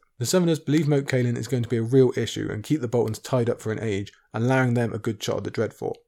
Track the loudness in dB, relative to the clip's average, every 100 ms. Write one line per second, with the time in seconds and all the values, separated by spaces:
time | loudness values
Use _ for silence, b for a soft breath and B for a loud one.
0 | _ -8 0 2 2 2 0 0 2 2
1 | 2 0 0 -2 -2 -2 0 -2 4 6
2 | 6 4 -2 -4 -6 -6 -2 -2 0 0
3 | 0 -2 -2 0 0 -2 -4 -4 -2 -4
4 | -6 b b -2 2 2 2 2 0 -2
5 | -6 -4 -4 -4 -4 -4 -4 -4 -8 -8